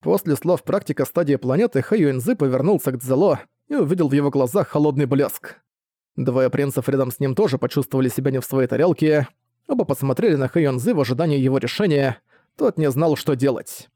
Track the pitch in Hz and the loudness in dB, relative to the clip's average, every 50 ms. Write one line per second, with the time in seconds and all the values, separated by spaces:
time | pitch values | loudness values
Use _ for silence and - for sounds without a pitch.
0 | - - 185 202 - 175 147 - - 165 180 156 - - - 104 - - 143 - | 0 0 0 0 0 -2 -2 -2 0 0 -2 0 0 -2 -4 -4 -2 -4 -2 -2
1 | 139 - - 170 175 143 143 127 - 127 127 165 233 240 - 135 123 - 208 226 | -2 -2 0 -2 0 0 0 0 0 0 0 0 0 0 0 -2 -2 0 0 2
2 | 165 143 131 131 120 175 254 - 147 135 127 127 131 170 208 180 - 139 131 120 | 2 2 0 -2 -2 -2 -2 0 0 0 0 0 2 2 0 0 0 -4 -4 -4
3 | - 127 131 131 185 196 147 - - _ _ _ _ _ 285 285 196 139 175 180 | -4 -2 0 2 2 2 0 0 -4 _ _ _ _ _ -2 -2 0 0 0 0
4 | 165 139 135 143 143 143 131 139 131 120 - 135 127 - - 151 147 151 139 131 | 0 2 2 2 0 2 0 0 0 0 0 -2 -2 0 0 2 2 2 2 0
5 | 143 123 139 135 143 - - - - - - _ _ _ _ _ _ _ _ _ | 0 0 2 0 0 0 -4 -10 -14 -18 -20 _ _ _ _ _ _ _ _ _
6 | _ _ _ - 127 123 120 131 131 123 - 143 139 139 131 143 123 - 135 135 | _ _ _ -4 -4 0 2 2 2 2 2 0 -2 0 -2 -4 -2 -2 0 0
7 | 135 127 - - 143 135 127 - 208 156 123 151 - 127 - 151 131 - - 135 | 0 -2 -2 -4 -2 -2 0 0 0 0 0 -2 -4 -2 -2 -2 -2 0 0 0
8 | 131 127 - - 131 139 131 131 123 - - 135 131 120 - - 151 180 160 - | 0 0 0 -2 -2 -2 -2 -2 -4 -2 0 0 0 0 0 0 2 2 2 2
9 | 156 156 151 151 135 - _ _ _ _ _ _ _ - 285 247 208 - 139 - | 2 2 2 2 0 -2 _ _ _ _ _ _ _ -4 -2 -2 0 -2 -2 -2
10 | - 139 127 - - 226 160 139 131 127 - 175 160 143 131 127 120 202 240 156 | 0 -2 0 2 2 2 2 2 0 0 0 0 2 2 0 0 0 0 0 0
11 | 135 113 131 123 165 165 147 139 131 131 131 135 - - - - 208 190 151 143 | 0 0 0 -2 0 0 2 2 2 2 2 0 -2 -4 -4 -2 0 2 2 2
12 | 139 135 117 - _ _ _ _ _ _ _ - 302 247 185 - 156 143 127 127 | 2 0 -2 -6 _ _ _ _ _ _ _ -2 -2 -2 0 0 0 0 2 2
13 | 160 165 147 - - - 143 120 127 139 123 - - - - - - _ _ | 2 2 0 0 0 -2 -2 2 0 0 0 -2 -8 -12 -16 -18 -20 _ _